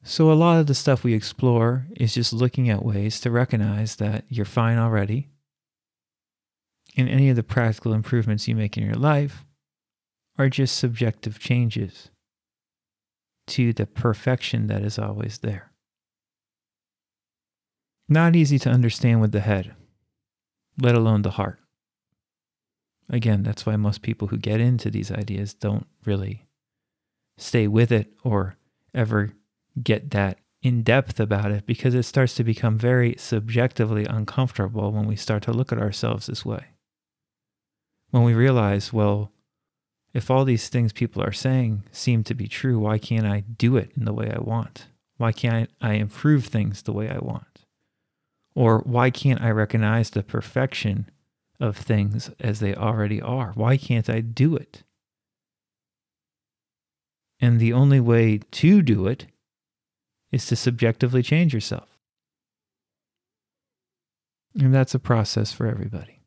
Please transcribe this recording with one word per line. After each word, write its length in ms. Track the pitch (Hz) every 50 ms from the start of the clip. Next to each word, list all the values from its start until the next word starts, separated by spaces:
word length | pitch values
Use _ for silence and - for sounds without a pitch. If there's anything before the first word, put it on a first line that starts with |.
| _
So 280 | - - - 160 156
a 40 | 156
lot 240 | 156 165 175 170 165
of 80 | 160
the 80 | 147 139
stuff 280 | - - - 135 120 -
we 120 | 123 113
explore 720 | 107 104 - - - - 127 120 117 113 117 123 131 127 151 214
is 160 | - 127 113 -
just 200 | - 117 - -
looking 360 | 113 123 127 - - 127 120
at 160 | 107 98 -
ways 360 | 117 101 98 101 107 110 -
to 100 | - 123
recognize 640 | 117 120 127 127 - 113 101 101 104 104 107 110 -
that 300 | - 107 104 107 110 - _
you're 160 | 123 117 104
fine 320 | 98 - - 117 113 117
already. 540 | 117 113 117 113 107 101 98 107 127 139 - _ _ _ _ _ _ _ _ _ _ _ _ _ _ _ _ _ _ _ _ _ _ _ _ _ _ _ _ _ _ _ _ _
And 140 | - 127 -
any 220 | - 131 139 139
of 60 | 127
the 60 | 117 110
practical 520 | - - - 120 113 110 - - 117 110
improvements 520 | 110 110 - - 120 110 113 107 101 -
you 80 | - 117
make 220 | 110 107 101 -
in 80 | 110 104
your 120 | 104 107
life 500 | 113 127 151 151 143 143 143 - - - _ _ _ _ _ _ _ _ _ _ _ _ _ _ _ _ _ _ -
are 120 | 135 135
just 260 | 131 - 139 127 -
subjective 600 | - - 123 117 110 123 113 110 _ - 113 107 -
changes 720 | - - 123 123 123 117 110 113 110 92 - - - - _ _ _ _ _ _ _ _ _ _ _ _ _ _ _ _ _ _ _ _ _ _ _ _ _ _ _
to 260 | - - - 127 117 113
the 140 | - 107
perfection 800 | - _ - - 120 107 - - - 127 123 - - - 113 107
that 160 | 104 107 101 101
is 160 | 104 104 -
always 400 | 107 104 101 104 107 110 104 -
there. 340 | - 113 104 95 - _ _ _ _ _ _ _ _ _ _ _ _ _ _ _ _ _ _ _ _ _ _ _ _ _ _ _ _ _ _ _ _ _ _ _ _ _ _ _ _ _ _ _ _ _ _ _ _ _
Not 280 | 147 156 165 170 165
easy 220 | 170 160 139 143 135
to 120 | - 131
understand 520 | 117 127 123 117 107 - - 120 117 113 110
with 100 | 107 104
the 80 | 107
head, 340 | 101 107 104 95 90 - - - _ _ _ _ _ _ _ _ _ _ _ _ _ _ _ _ _ _ _ -
let 160 | 127 123 120
alone 280 | 117 113 113 110 104 101
the 80 | 98
heart. 280 | 98 - 101 101 - _ _ _ _ _ _ _ _ _ _ _ _ _ _ _ _ _ _ _ _ _ _ _ _ _ _ _ _ _ _ _
Again, 340 | - 123 113 117 107 101 98
that's 220 | 107 107 - -
why 120 | - 110
most 260 | 104 104 104 104 - -
people 260 | - 117 - 107 101
who 80 | -
get 240 | 110 104 - 107 110
into 300 | 117 123 127 117 - 107
these 200 | 107 104 101 98
ideas 440 | 98 98 104 104 104 98 101 101 -
don't 320 | _ - 107 104 107 - _ _ _ _
really 420 | - 104 98 98 101 104 107 _ _ _ _ _ _ _ _ _ _ _ _ _ _ _ _ _ _ _ _
stay 280 | - - - 123 110
with 240 | 104 104 113 120 117
it 220 | 120 110 104 - _ _ _
or 340 | 131 110 101 95 95 95 _ _ _ _ _ _ _ _
ever 400 | 135 117 107 110 107 101 104 - _ _ _ _ _ _ _ _ 135 120
get 300 | - 110 107 - 147 -
that 260 | 101 101 95 92 _ _ _ _ _ -
in 200 | 131 123 117 113
depth 360 | 123 139 135 131 - - -
about 320 | 113 107 107 98 104 101
it, 160 | 104 104 104
because 280 | - 120 - - 131 123
it 100 | 123 120
starts 300 | - - 143 131 123 -
to 80 | - 123
become 340 | 113 113 - - 117 110 110
very 360 | 113 120 127 127 123 117 120 -
subjectively 840 | - - - 110 104 113 117 123 120 127 - - 117 107 113 107 104
uncomfortable 880 | 107 107 110 104 - - - 131 127 - - 101 95 113 110 104 101 107
when 140 | 107 107
we 100 | 107 110
start 260 | 107 - - 110 104 104
to 100 | - 117
look 200 | 117 127 - -
at 60 | 113
ourselves 480 | 110 104 98 - - 113 113 107 107
this 180 | - - - -
way. 220 | 110 110 - - _ _ _ _ _ _ _ _ _ _ _ _ _ _ _ _ _ _ _ _ _ _ _ _ _ _ _ _ _
When 120 | - 123 117
we 120 | 120 117
realize, 580 | 113 120 135 131 123 110 101 101 101 98 - -
"Well, 400 | 110 107 104 101 104 104 101 _ _ _ _ _ _ _ _ _ _ _ _ _ _ _ _ _
if 180 | 123 110 -
all 140 | 131 131 135
these 240 | 135 123 110 - -
things 240 | - 127 120 113 -
people 300 | - 123 113 - - 95
are 100 | - 101
saying 500 | - - 131 131 131 123 113 110 104 101 -
seem 320 | _ - - - 123 113 107
to 100 | - 117
be 120 | 123 127
true, 320 | 107 - - - 131 123 117
why 200 | 107 107 110 107
can't 280 | - - 113 113 110
I 140 | 104 101 104
do 360 | 101 107 117 - - 120 127
it 140 | 123 - - _
in 80 | - 113
the 80 | 110 107
way 180 | 113 110 110
I 80 | 110 113
want? 480 | 117 113 113 117 110 - _ - - _ _ _ _ _ _
Why 160 | _ 120 117 113
can't 360 | - - 120 113 113 113 - _ _
I 140 | - 117 104
improve 520 | 107 107 101 - - - 147 151 143 120
things 360 | - - 113 107 107 101 - -
the 100 | - 110
way 180 | 104 107 110
I 80 | 92 -
want? 480 | - - 117 - - _ _ _ _ _ _ _ _ _ _ _ _ _ _ _ _ _ _ _ _ _ _
Or 240 | - 127 113 113 110
why 320 | - - 120 120 123 131
can't 300 | 127 - - 139 131 117
I 100 | - 120
recognize 600 | 110 107 107 101 - 110 110 107 110 117 113 -
the 120 | - 107 98
perfection 880 | _ - 117 - - - 131 131 135 - - - 107 101 104 107 - _ _ _ _ _ _ _ _ _ _
of 180 | - 113 101
things 540 | - - - 113 107 101 101 104 113 - - - _
as 220 | - 117 104 104
they 160 | 107 98 98
already 440 | - 98 110 107 107 104 104 107 104
are? 300 | - - 123 135 127 95 87
Why 220 | 107 107 117 131
can't 320 | 135 - - - 117 110 -
I 120 | 113 113
do 340 | 117 117 113 - 127 156 165
it?" 300 | - - _ - - _ _ _ _ _ _ _ _ _ _ _ _ _ _ _ _ _ _ _ _ _ _ _ _ _ _ _ _ _ _ _ _ _ _ _ _ _ _ _ _ _ _ _ _ _ _ _ _ _ _ _ _
And 180 | - 123 120 117
the 140 | 113 113 117
only 260 | 123 135 139 139 135
way 400 | 120 117 117 117 113 113 110 104
to 420 | 104 _ - - - 160 196 208
do 280 | 180 135 113 90 92 95
it 180 | 123 - - - _ _ _ _ _ _ _ _ _ _ _ _ _ _ _ _ _ _ _ _
is 160 | - 135 -
to 100 | - 120
subjectively 640 | 113 - 131 123 117 - 113 113 _ - 123 123 127 120
change 320 | - 147 160 175 165 135
yourself. 440 | 110 104 - - - - _ _ _ _ _ _ _ _ _ _ _ _ _ _ _ _ _ _ _ _ _ _ _ _ _ _ _ _ _ _ _ _ _ _ _ _ _ _ _ _ _ _ _ _ _ _ _ _ _ _ _ _ _ _ 220
And 160 | 139 131 131
that's 200 | 135 131 - -
a 40 | 131
process 540 | - - 123 113 107 - - 110 107 107 -
for 140 | - 117
everybody. 560 | 113 104 104 - 107 107 87 - - - _ _